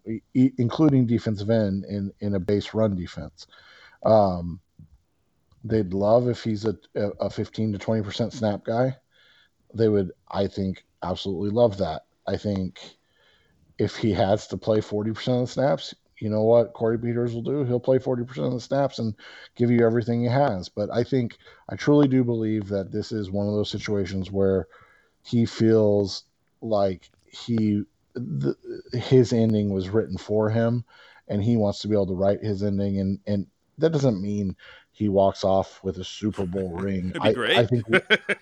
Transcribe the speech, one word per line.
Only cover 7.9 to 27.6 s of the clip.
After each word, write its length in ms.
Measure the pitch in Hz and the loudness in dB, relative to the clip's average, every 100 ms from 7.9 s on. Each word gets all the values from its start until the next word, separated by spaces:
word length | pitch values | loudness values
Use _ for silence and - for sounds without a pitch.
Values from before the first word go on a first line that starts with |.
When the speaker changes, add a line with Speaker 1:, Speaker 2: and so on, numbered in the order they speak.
| 113 | -2
Speaker 1:
percent 300 | 101 - 110 | -2 -4 -4
snap 320 | - 107 98 - | -2 -2 -2 -2
guy. 320 | 113 131 131 _ _ _ _ _ _ _ | 0 0 -2 _ _ _ _ _ _ _
They 140 | 107 110 | 0 2
would, 240 | 101 90 - - | 2 0 -6 -8
I 180 | 95 98 | -4 -4
think, 360 | - 95 90 - _ | -2 -4 -6 -12 _
absolutely 500 | 87 92 98 87 104 | -8 -6 -6 -4 -2
love 260 | 110 120 95 | 2 2 2
that. 260 | 85 80 - _ - | -4 -6 -12 _ -8
I 80 | 98 | -6
think 600 | 104 98 92 - - - _ _ _ _ _ _ _ - | -4 -4 -6 -10 -20 -20 _ _ _ _ _ _ _ -4
if 180 | 104 - | -4 -2
he 160 | 110 | 0
has 340 | 90 95 107 - | 2 2 0 -2
to 100 | 95 | -6
play 240 | - 107 | 0 0
forty 320 | - 104 110 | 0 -4 -4
percent 240 | 110 - 123 | -4 -2 -2
of 100 | 123 | -2
the 60 | |
snaps, 420 | - 139 160 - - _ _ | -2 0 -2 -6 -18 _ _
you 120 | 107 | -4
know 120 | 107 | 2
what 320 | 110 117 113 | 4 6 4
Corey 260 | - 113 117 | 0 0 0
Peters 340 | 120 120 120 | -2 -2 -2
will 80 | 117 | -4
do? 220 | 117 143 | -4 -2
He'll 160 | 123 123 | 0 0
play 200 | 131 131 | 2 2
forty 260 | 131 127 120 | 2 -4 -4
percent 220 | 143 139 | -6 -4
of 60 | |
the 60 | 127 | -4
snaps 400 | - 139 135 - | -4 -2 -2 -2
and 160 | 113 107 - - - - | -6 -6 -14 -20 -14 -2
give 160 | 120 | 2
you 140 | 120 117 | 4 4
everything 380 | 117 113 120 | 2 0 0
he 40 | 120 | 0
has. 400 | 131 139 95 87 | 2 0 -2 -6
But 220 | - 104 | -6 -4
I 140 | 117 120 | -2 0
think, 320 | 131 117 - - - - | 0 -2 -6 -20 -20 -14
I 80 | 107 | -2
truly 320 | 147 147 143 | 4 6 6
do 160 | 131 120 | 4 2
believe 420 | 113 110 110 98 | 0 0 -2 -2
that 240 | 98 95 | -4 -2
this 220 | 104 101 | -6 -6
is 180 | 110 95 | -6 -4
one 160 | 98 101 | -2 -2
of 60 | |
those 160 | 104 101 | -2 -2
situations 600 | 104 - 101 90 95 92 | -4 -4 -2 -2 -4 -4
where 380 | 98 95 95 - - - _ _ _ | 0 2 2 -2 -10 -20 _ _ _
he 220 | - 117 113 | -2 0 0
feels 760 | - 113 110 107 101 95 - - _ _ _ | 2 4 6 6 4 0 -6 -16 _ _ _
like 480 | 113 104 98 90 - _ | -2 0 0 -2 -12 _
he, 600 | _ - - 113 | _ -14 -4 0